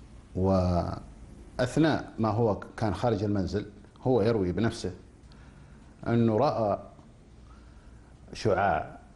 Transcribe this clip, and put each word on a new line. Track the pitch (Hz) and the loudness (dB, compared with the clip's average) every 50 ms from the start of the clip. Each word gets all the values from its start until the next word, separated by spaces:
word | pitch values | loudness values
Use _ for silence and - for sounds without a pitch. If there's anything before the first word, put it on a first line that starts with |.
| - - - - - - - | -20 -20 -20 -20 -18 -10 -6
وأثناء | 92 92 95 95 92 90 90 87 85 82 90 85 - - - - - - - - - - - - - 127 123 - 147 160 160 131 95 - - - - | -2 0 2 2 2 2 2 2 0 0 -2 -6 -10 -12 -14 -18 -20 -20 -20 -20 -20 -20 -10 -6 -4 -4 -2 2 2 2 2 2 0 -4 -6 -6 -2
ما | 113 110 | -2 0
هو | 101 110 120 110 98 92 - - - - | 2 2 2 2 2 0 -4 -10 -8 -4
كان | 120 107 87 | -2 -2 -2
خارج | - - 123 113 95 104 | 0 0 0 0 0 0
المنزل | 101 104 101 92 80 76 104 - - - - - - - - | 0 0 0 -2 -2 -2 -4 -6 -6 -12 -18 -20 -20 -14 -6
هو | - 127 131 117 | -2 2 2 4
يروي | 98 117 117 110 95 87 | 4 2 2 2 2 0
بنفسه | 87 87 110 117 - - - 92 92 - - - - - - - - - - - - - - - - - - - - - - - | 0 0 0 0 -2 -4 -8 -8 -10 -10 -16 -20 -20 -20 -20 -20 -20 -20 -20 -20 -20 -20 -20 -20 -20 -20 -20 -20 -20 -10 -4 0
أنه | 117 117 117 113 107 107 | 2 4 4 4 4 4
رأى | 131 151 - 117 113 104 95 - - - - - - - - - - - - - - - - - - - - - - - - - - - - - - - - | 2 2 2 0 0 0 0 -2 -4 -10 -20 -20 -20 -20 -20 -20 -20 -20 -20 -20 -20 -20 -20 -20 -20 -20 -20 -20 -20 -20 -20 -20 -20 -20 -20 -20 -20 -16 -10
شعاع | - - 117 92 87 101 98 80 78 - - - - - - - | -4 0 0 2 2 2 2 2 0 -2 -6 -10 -18 -20 -20 -20